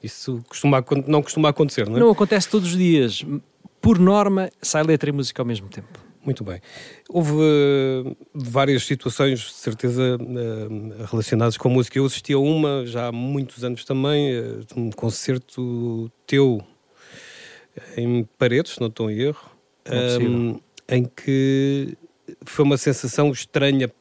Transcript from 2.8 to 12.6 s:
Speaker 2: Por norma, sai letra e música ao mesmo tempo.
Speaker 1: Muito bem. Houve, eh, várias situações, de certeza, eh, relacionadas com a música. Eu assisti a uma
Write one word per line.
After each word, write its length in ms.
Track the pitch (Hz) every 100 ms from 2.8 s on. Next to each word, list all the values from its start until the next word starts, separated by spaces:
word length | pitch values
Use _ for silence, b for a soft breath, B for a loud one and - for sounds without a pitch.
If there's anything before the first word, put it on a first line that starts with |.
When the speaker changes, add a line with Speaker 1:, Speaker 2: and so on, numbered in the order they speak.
| 180 160 123 101 131 143 _ _ - _
Speaker 2:
Por 180 | 208 208
norma, 500 | 180 202 208 190 185 _
sai 200 | - 156
letra 260 | 156 156 143
e 20 |
música 300 | 143 131 -
ao 40 | 120
mesmo 220 | 113 98
tempo. 400 | - 98 - - _
Speaker 1:
Muito 200 | - 127
bem. 160 | 104 90 B B B B B
Houve, 300 | 175 156 151
eh, 720 | 156 147 143 139 135 131 131 - -
várias 500 | 156 123 120 139 135 -
situações, 540 | 139 - - 139 127
de 140 | -
certeza, 640 | - - 113 127 123 131 123
eh, 840 | 123 123 117 110 107 110 110 104 110
relacionadas 460 | 113 110 113 117 110
com 140 | 127
a 20 |
música. 260 | 127 120 135
Eu 80 | 135
assisti 280 | - -
a 40 | 139
uma 480 | 143 160